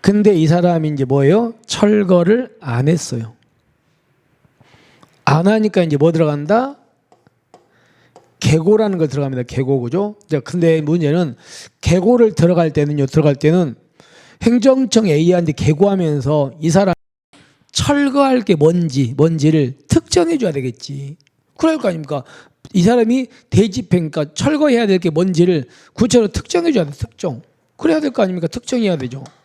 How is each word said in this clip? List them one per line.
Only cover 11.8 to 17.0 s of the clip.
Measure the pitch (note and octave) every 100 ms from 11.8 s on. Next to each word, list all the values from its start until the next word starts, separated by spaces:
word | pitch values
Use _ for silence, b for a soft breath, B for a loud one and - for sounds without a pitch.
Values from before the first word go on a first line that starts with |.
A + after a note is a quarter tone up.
개고를 | - F3 F#3 B3 A3+ -
들어갈 | E3+ F3 E3
때는요, | D#3 D3 D3 C#3
들어갈 | D#3 D3+
때는 | C#3 D#3 F3 D#3+ A2+ _ _ b b b b
행정청 | - A#3+ C4+ C4 B3+ A3+ G#3+
A한테 | D3 E3 F3+ E3
개고하면서 | D3+ - D3+ G3+ G3 E3+ D3 B2+ D3+ C3+ D3+
이 | D#3+
사람 | E3+ G3 E3+